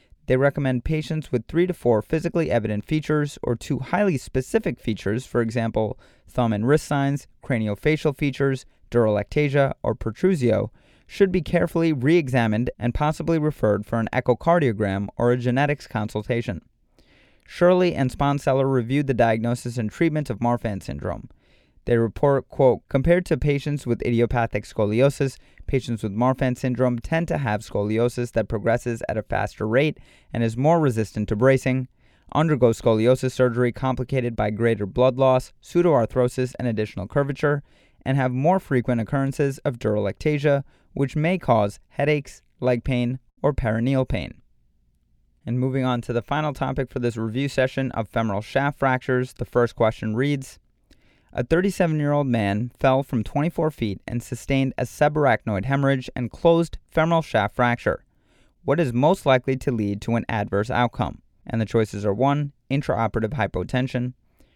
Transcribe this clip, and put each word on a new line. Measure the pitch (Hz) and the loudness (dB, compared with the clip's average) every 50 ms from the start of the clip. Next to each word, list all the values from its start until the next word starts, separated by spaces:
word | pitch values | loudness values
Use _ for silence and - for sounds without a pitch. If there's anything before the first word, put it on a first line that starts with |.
| _ _ _ _ _ | _ _ _ _ _
They | - 131 | 0 2
recommend | 127 139 143 - 151 139 131 127 120 - | 4 4 2 2 0 -2 -2 -2 -2 -2
patients | - 156 156 151 - 160 156 - - | -2 -2 -4 -4 -4 -6 -6 -4 -2
with | 127 113 - | -4 -4 -4
three | - - 170 180 | -2 0 0 0
to | 180 165 | 0 -2
four | - - 120 110 147 | -2 0 2 2 2
physically | - - - 151 165 165 - 170 160 76 | 0 0 -2 -2 -2 -2 -2 -2 0 2
evident | 113 117 104 107 104 104 - | 0 0 0 -2 -4 -4 -2
features | - 156 156 - - 151 151 147 143 - - | -2 -2 -2 0 0 0 0 0 -2 -6 -6
or | - - 117 | -4 -4 -4
two | - - - 139 127 | -4 -4 -4 -4 -4
highly | 131 - 180 196 208 196 151 | -4 -2 0 0 2 2 0
specific | 123 - - - 131 - - - 220 - 170 131 - | -2 -4 -4 -4 -4 -2 0 0 0 0 -2 -6 -4
features, | - 120 104 - - 98 107 127 - | -4 -4 -4 -4 -2 -4 -4 -4 -4
for | - - 123 | -2 -2 -2
example, | 117 113 117 123 113 113 - 110 110 104 - - - _ _ _ _ | 0 0 -2 -4 -2 -2 -2 -2 -2 -2 -6 -10 -16 _ _ _ _
thumb | - - 131 120 113 | -8 -2 0 0 0
and | 107 104 113 | 0 2 2
wrist | 131 151 151 - | 4 2 2 2
signs, | - 147 139 139 139 147 - - - _ _ | 0 -2 0 0 0 -2 -4 -6 -12 _ _
craniofacial | - - 131 113 110 104 104 - - 151 156 - - 151 139 | -6 -4 -2 -2 -2 -2 -4 -2 0 0 0 0 0 -2 -2
features, | - 151 139 127 - 139 135 135 - - - _ _ _ - | -2 -4 -4 -2 0 0 0 -2 -4 -8 -14 _ _ _ 0
dural | - 120 110 107 104 101 - | 2 2 4 4 2 0 -2
ectasia, | - - 151 147 143 139 143 139 135 - _ - | -2 0 0 2 2 2 2 2 0 -2 _ -2
or | 117 113 | -4 -2
protrusio, | - - 113 - - 180 190 185 143 123 113 104 101 104 - - _ _ _ _ _ _ | -2 -4 -8 -4 0 0 2 2 2 2 2 2 2 0 -4 -8 _ _ _ _ _ _
should | - - - 202 185 | -6 0 2 2 2
be | 180 185 | 2 -2
carefully | 151 - 180 175 175 - - 165 165 165 151 | -2 0 0 0 0 0 0 0 0 0 0
re-examined | 127 120 151 170 175 143 127 131 123 113 107 107 110 127 - - | 0 2 4 4 4 2 2 2 2 2 2 2 0 -2 -4 -4
and | - - 143 - | -4 -2 -2 0
possibly | - 151 151 151 - 156 165 165 156 | 0 0 0 -2 -2 -2 -2 0 0
referred | 151 151 - - - 107 101 98 104 | 0 -2 -4 -2 -2 -2 -2 -2 -2
for | - 117 113 | -4 -4 -4
an | 110 - | -4 -2
echocardiogram | - 127 - 127 120 - - 165 175 175 147 120 101 95 104 98 95 101 101 - - | -4 -2 0 0 0 0 2 2 2 4 2 0 0 0 -2 -2 -2 -2 -4 -4 -4
or | - 117 123 | 0 0 2
a | 123 | 2
genetics | 127 120 127 123 135 147 147 147 - - | 0 0 0 0 0 0 0 -2 -4 -8
consultation. | - - 107 104 - - 107 - - 117 117 - - 90 78 - _ _ _ _ _ _ _ _ _ _ _ _ _ _ _ _ | -8 -6 -6 -6 -6 -6 -6 -4 -4 -4 -4 -4 -6 -8 -8 -10 _ _ _ _ _ _ _ _ _ _ _ _ _ _ _ _
Shirley | - - - 175 180 185 185 185 170 - | -8 0 4 4 6 6 4 2 2 2
and | - 135 127 | 0 -2 -2
Sponseller | - - 143 143 139 143 - 143 131 135 135 135 | 0 0 0 0 0 0 0 0 2 2 2 2
reviewed | 135 123 113 120 135 147 143 | 2 0 0 0 0 0 0
the | 139 123 | 2 2
diagnosis | 107 117 113 110 113 113 120 120 - - 123 113 | 4 4 4 4 2 0 -2 -2 -2 -4 -6 -4
and | 123 110 107 | -4 -4 -4
treatment | - - 170 160 151 151 143 - | 0 0 0 0 0 -2 -4 -4
of | 104 95 | -4 -2
Marfan | 113 120 123 117 - 110 98 90 - | 0 0 0 0 -2 -4 -6 -6 -8
syndrome. | - 69 - - 98 - - - - - _ _ _ _ _ _ _ _ _ - | -10 -8 -6 -6 -6 -6 -8 -10 -16 -20 _ _ _ _ _ _ _ _ _ -2
They | - 120 | 2 2
report, | 113 117 104 - - 147 143 139 - - - | 2 2 0 0 2 2 4 4 2 0 -4
quote, | - - 135 127 104 - _ - | 0 4 4 4 4 2 _ -2
"Compared | - 135 139 165 175 185 180 | -2 2 4 4 4 2 2
to | - 160 | 0 -2
patients | 123 - 147 143 139 - 151 147 135 - | 0 0 0 0 0 -2 -4 -4 -4 -2
with | 123 117 - - | -2 -2 -2 0
idiopathic | 123 120 113 117 - 131 120 117 - - 107 - | 0 2 2 2 2 0 0 -2 -2 -4 -6 -8
scoliosis, | - - 113 107 104 110 120 135 143 - - 139 131 - - - _ _ - - | -6 -4 -2 0 2 4 4 4 4 4 2 -2 -4 -4 -8 -18 _ _ -16 -6
patients | - 143 127 - 123 117 - 117 | -2 -2 -2 -2 -2 -6 -4 -4
with | 101 | -4
Marfan | 98 110 123 131 127 - 139 127 123 | -2 0 0 0 0 0 -2 -2 -2
syndrome | - - 127 123 120 127 123 123 117 | -2 -4 -4 0 0 0 0 0 -2
tend | - - 160 165 170 - | -4 -4 -4 -2 -2 -2
to | 165 | -4
have | 147 135 107 107 104 | -2 -2 -2 -4 -4
scoliosis | - - - 104 104 107 110 110 120 120 - 123 120 - - | -4 -6 -4 -4 -2 0 0 0 0 0 -2 -4 -6 -4 -2
that | 113 104 - | -4 -2 -2
progresses | 117 104 110 117 113 123 - 123 117 113 - | -4 -4 0 0 0 0 -2 -4 -6 -6 -6
at | - - | -6 -6
a | 107 - | -6 -4
faster | - 101 98 104 - - - 110 | -4 -4 -4 -4 -4 -6 -6 -4
rate | 107 113 135 156 151 - - - _ _ _ _ - - | 0 2 2 2 0 -2 -6 -12 _ _ _ _ -8 -4
and | 117 117 | -2 -2
is | 113 113 | -2 -2
more | 120 135 160 170 165 | 0 2 2 4 4
resistant | 156 131 107 110 104 - - 107 104 - | 2 2 0 0 -4 -4 -4 -4 -4 -2
to | 110 | 0
bracing, | 104 127 135 135 131 - 135 127 131 127 - _ _ _ _ _ _ _ - - | 2 4 4 4 4 2 0 -2 -2 -4 -8 _ _ _ _ _ _ _ -4 -2
undergo | 147 160 160 147 113 123 117 | 0 2 2 2 4 4 2
scoliosis | 113 - - 120 110 110 113 123 131 - 131 127 | 2 2 2 2 2 4 4 4 2 2 0 -2
surgery | - - 127 123 113 123 123 120 | 0 2 0 2 2 0 -2 -2
complicated | - - 131 131 123 131 120 - 135 131 120 120 113 | -2 -2 -4 -4 -4 -4 -4 -4 -4 -4 -4 -4 -2
by | - 104 104 | -2 -2 -2
greater | 107 101 117 113 113 104 104 | 0 0 2 2 2 0 -4
blood | 95 - 123 123 131 123 | -4 0 2 2 2 4
loss, | 131 135 131 131 127 - - _ _ - | 4 4 4 4 2 0 -4 _ _ -10
pseudoarthrosis, | - - 175 175 175 147 120 110 - - 127 123 123 - 131 127 127 - - | -2 0 2 4 4 4 4 2 2 2 2 0 2 0 -2 -4 -4 -4 -4
and | 127 | -4
additional | 120 110 107 107 - - 95 95 | -2 -2 -2 -4 -4 -6 -8 -8
curvature, | - - 143 139 143 135 - 156 143 147 143 - _ _ _ _ _ _ _ - | -4 -2 -2 -2 -2 -2 -2 0 0 0 0 -4 _ _ _ _ _ _ _ -4
and | 131 135 | -2 0
have | 139 127 127 123 | 0 0 0 0
more | 127 139 170 190 190 | 0 2 2 2 2
frequent | - - 139 123 - 131 120 117 | 0 0 0 0 2 0 0 -2
occurrences | 107 - 143 135 135 139 - - 143 139 135 - | -2 -2 -2 -2 -2 -2 0 0 -2 -2 -2 -2
of | - 147 123 - | -4 -4 -4 -2
dural | - 110 104 104 101 98 | -2 0 0 0 -2 -4
ectasia, | - - - 156 151 143 147 147 139 139 - - _ _ _ _ - | -4 -2 -2 -2 0 2 2 2 2 2 -2 -6 _ _ _ _ -4
which | - 139 131 - | -2 -2 -2 0
may | 151 156 170 190 | 0 0 0 0
cause | 175 - - 117 110 104 101 - - - | 0 2 2 4 4 2 0 -2 -8 -18
headaches, | _ _ - 143 151 151 147 143 - - - _ _ _ - | _ _ -2 0 2 2 0 -2 -8 -16 -20 _ _ _ -2
leg | 123 127 123 120 - | 0 0 0 0 0
pain, | 139 127 123 123 120 131 - _ _ _ _ | -2 -2 0 0 -2 -4 -6 _ _ _ _
or | - 147 143 | -2 0 0
perineal | - 120 110 110 113 117 135 135 131 131 | 0 0 0 0 0 0 0 0 0 0
pain." | - - 92 64 - - - _ _ _ _ _ _ _ _ _ _ _ _ _ _ _ _ _ _ _ _ - | -2 -4 -6 -6 -8 -14 -18 _ _ _ _ _ _ _ _ _ _ _ _ _ _ _ _ _ _ _ _ -8
And | - 120 | -4 -2
moving | 127 127 135 131 135 127 | -2 0 0 0 0 0
on | 127 123 120 | 0 -2 -2
to | - - | -2 -2
the | 117 117 | -4 -4
final | - - 143 151 156 151 | -2 -2 -2 -2 -2 -4
topic | 139 - 135 135 131 139 131 - | -4 -4 -4 -4 -2 -4 -4 -4
for | - 127 | -4 -4
this | 120 120 113 | -2 -2 -2
review | 113 113 110 110 131 143 | -2 -4 -4 -2 -4 -4
session | 135 - 139 127 127 - 135 135 127 | -2 0 0 0 0 0 -4 -4 -4
of | - 117 107 - | -4 -6 -6 -4
femoral | - 120 113 107 98 107 | -2 -2 -2 -2 -2 -4
shaft | - - - 135 143 143 - | -4 -2 -2 0 0 -2 -2
fractures, | - 139 131 127 127 - 135 127 127 127 - - | 0 0 0 0 0 0 0 0 0 0 -4 -6
the | - 123 | -10 -6
first | - - 123 120 - - | -2 2 2 2 2 2
question | - 113 110 - - 110 110 107 | 2 0 0 0 -2 -4 -4 -2
reads, | 120 139 143 147 135 135 - - - _ _ _ _ _ _ _ _ _ _ _ _ _ _ - | -2 0 0 -2 -4 -6 -10 -18 -20 _ _ _ _ _ _ _ _ _ _ _ _ _ _ -6
"A | - - | -4 -2
thirty-seven-year-old | - 165 180 185 202 - - 180 160 156 151 147 147 147 147 143 | 2 2 2 2 2 2 2 0 2 2 0 0 0 0 0 2
man | 127 120 113 101 98 101 104 120 123 - - | 2 2 2 2 0 0 -2 -4 -6 -4 0
fell | 151 135 131 139 139 | 2 2 2 2 0
from | - - 110 - | -2 -2 -2 -2
twenty-four | - - 143 151 175 - 165 156 156 | -2 -2 -2 -2 -2 0 -2 -2 -2
feet | - - 120 104 95 - - | -2 -2 -4 -4 -4 -6 -8
and | - 117 120 - | -8 -8 -8 -6
sustained | - 123 - - - 139 135 135 135 - | -8 -10 -8 -4 0 0 0 0 0 -2
a | - 123 | -4 -6
subarachnoid | - - - 147 147 147 151 143 131 110 - - 117 101 95 98 | -4 -2 0 0 0 2 2 2 2 2 0 0 -4 -4 -2 -2
hemorrhage | 135 139 139 139 135 135 131 123 - - | -2 0 0 2 2 0 0 -4 -8 -8
and | 127 123 107 | -8 -8 -8
closed | - - - 170 170 170 170 - - - _ _ | -4 0 2 4 4 4 2 -2 -6 -14 _ _
femoral | - 160 160 170 170 165 | -2 0 0 2 2 0
shaft | 156 - - 110 101 - - | 0 0 0 0 0 0 0
fracture. | - 123 120 117 - - - - - _ _ _ _ _ _ _ _ _ _ _ _ - | 0 0 0 0 0 -2 -2 -2 -4 _ _ _ _ _ _ _ _ _ _ _ _ -2
What | - 147 170 | 0 0 2
is | 160 123 | 0 0
most | 117 123 143 165 190 - - | 2 2 4 4 2 2 2
likely | 143 131 123 - 139 135 | 2 2 2 2 0 -4
to | 131 - 139 | -2 -2 -2
lead | 120 110 104 101 101 104 | -2 0 0 -2 -2 -4
to | - - 120 | -2 -2 -2
an | 113 - | -2 -2
adverse | - 117 104 101 - 101 101 107 120 | -2 -2 -4 -2 0 0 -2 0 0
outcome?" | - 117 123 117 - - 87 - - - _ _ _ _ - | 0 0 0 0 0 -2 -4 -4 -6 -10 _ _ _ _ -10
And | - 113 113 | -4 -2 -2
the | 110 | -2
choices | - - 113 107 - - 101 101 | 0 0 0 0 0 -4 -4 -2
are | 104 98 | -2 0
one, | 110 131 143 143 147 147 143 - _ _ - | 2 2 0 0 0 -2 -6 -8 _ _ -4
intraoperative | 135 147 - - - 110 113 107 - 113 110 104 147 | -4 -2 -2 -2 -2 -2 -2 -2 -2 -2 -4 -2 -2
hypotension, | 110 104 - - 92 90 - - 127 131 131 - 123 123 127 - _ _ _ _ _ _ _ _ | -2 -4 -2 -2 -4 -4 -2 -2 -2 -2 -2 -4 -4 -4 -6 -8 _ _ _ _ _ _ _ _